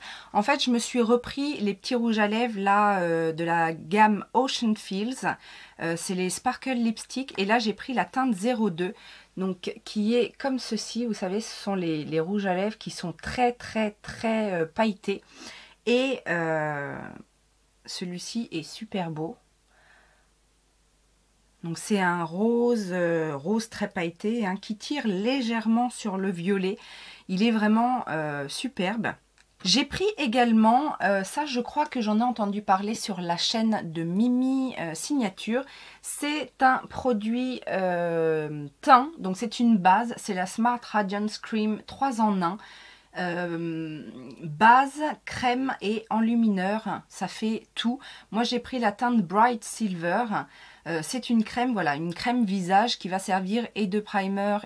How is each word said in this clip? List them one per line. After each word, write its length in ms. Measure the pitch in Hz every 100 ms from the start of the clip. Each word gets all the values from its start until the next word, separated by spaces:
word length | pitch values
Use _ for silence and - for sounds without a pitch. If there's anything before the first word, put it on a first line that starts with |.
| - - -
En 100 | 202
fait, 220 | 208 277
je 60 | 254
me 80 | 233
suis 240 | - 247
repris 560 | 226 240 - - 285 294
les 140 | 208
petits 200 | 196 -
rouges 240 | 247 233 220
à 100 | 208
lèvres 300 | 220 240 208
là, 420 | 196 202 208 196
euh, 320 | 170 165 165
de 120 | 160
la 300 | 170 170 165
gamme 500 | 165 147 208 214 202 -
Ocean 420 | - 262 - 226
Fields. 640 | 214 - 190 220 262 180 - - - - -
Euh, 160 | 165 165
c'est 160 | -
les 160 | 180 185
Sparkle 420 | - 254 240 262
Lipstick. 640 | 247 233 220 - 254 269 -
Et 60 |
là, 140 | 196 233
j'ai 160 | 214
pris 180 | 196 -
la 140 | 240 -
teinte 260 | 262 262
zéro 380 | 190 226 247 214
deux. 240 | 165 180 - - - - -
Donc, 380 | 190 185 - -
qui 300 | - 214 208
est 200 | 240 233 -
comme 200 | 277 254
ceci. 460 | - 214 - 226
Vous 100 | 240
savez, 260 | 208 185 202
ce 120 | 220 -
sont 120 | -
les, 300 | 196 170 156
les 160 | 139 156
rouges 260 | 160 208 196
à 80 |
lèvres 240 | 180 202 220
qui 120 | -
sont 220 | - 170
très, 400 | - - - 247
très, 380 | 240 - 220 214 -
très, 520 | - - 226 220 214
euh, 120 | 175
pailletés. 580 | 160 - 220 190 - 202 - - - - - -
Et, 360 | - 247 269 247 -
euh, 720 | 170 165 160 151 147 139 135 - - - _ _ _ _ _
celui-ci 640 | - - 180 180 - 233 233
est 120 | 160
super 480 | 151 - 220 202 165
beau. 260 | 151 160 247 _ _ _ _ _ _ _ _ _ _ _ _ _ _ _ _ _ _ _ _ _ _
Donc 140 | 170 160
c'est 220 | - 208
un 240 | 180 175
rose, 640 | 160 175 220 233 240 240 190
euh, 460 | 180 170 165 156 139
rose 340 | 156 226 220
très 160 | - 202
pailleté, 580 | 190 170 170 208 240
hein, 120 | 196 190
qui 200 | - 208
tire 300 | - 294 233
légèrement 840 | 185 220 277 226 233 220 226 247
sur 260 | - 220 190
le 120 | 190
violet. 480 | 175 175 196 185 220 - - - - -
Il 160 | 185
est 80 | 233
vraiment, 520 | 220 214 220 240 254 -
euh, 400 | 156 151 143 143
superbe. 640 | - 247 - 185 226 147 - _ _ _ _
J'ai 220 | 185 226
pris 240 | 285 - 392 427
également, 800 | 277 247 240 220 220 247 294 -
euh, 200 | 190 196
ça 240 | 190 - 302
je 140 | 247
crois 260 | 240 - 302
que 140 | 254
j'en 180 | 214 214
ai 60 |
entendu 380 | 247 233 202 202
parler 340 | 208 190 202 220
sur 240 | - 180
la 160 | 170 170
chaîne 560 | - 226 226 214 165
de 100 | 160
Mimi, 720 | 165 185 240 247 262 269 262 -
euh, 120 | 165
Signature. 720 | 160 - 294 208 - - 240 277 - - -
C'est 600 | - - 294 302 247 -
un 180 | 262 254 -
produit, 720 | - 262 220 214 240 254 247 -
euh, 1000 | 185 185 175 175 165 160 156 151 151 143 -
teint, 320 | 294 254 285 330
donc 160 | 185 185
c'est 240 | 233 -
une 180 | 240 214
base, 360 | 180 196 233 226
c'est 180 | -
la 120 | 185 185
Smart 340 | - 233 240
Radiance 560 | - 208 202 202 214 -
Cream 420 | - 220 214 208 -
trois 340 | - 277 226
en 220 | 214 190
un. 160 | 170 208 - - - - _ 175
Euh, 920 | 180 170 175 165 170 160 160 156 110 120 131 123
base, 600 | 160 147 226 254 277 277 302 233 -
crème 500 | - 247 247 262 -
et 260 | 196 220 -
enlumineur, 920 | 220 226 233 226 190 185 220 202 151 -
ça 200 | - 180
fait 400 | - 220 220 - -
tout. 240 | 226 247 - - -
Moi 100 | 202
j'ai 160 | 233 240
pris 220 | - 262
la 100 | 220
teinte 320 | 202 240 233
Bright 400 | 165 196 240 240
Silver. 640 | - - 220 175 170 190 240 175 - - - - 151
Euh, 100 | 165
c'est 300 | 156 254 -
une 140 | 233
crème, 300 | 214 247 247
voilà, 200 | 220 156
une 180 | 143 170
crème 320 | 170 226 247
visage 540 | 208 196 175 196 233 -
qui 100 | 185
va 120 | 190
servir 480 | 196 190 185 226 226 190
et 100 | 208
de 140 | 208
primer 580 | 208 202 190 196 202 208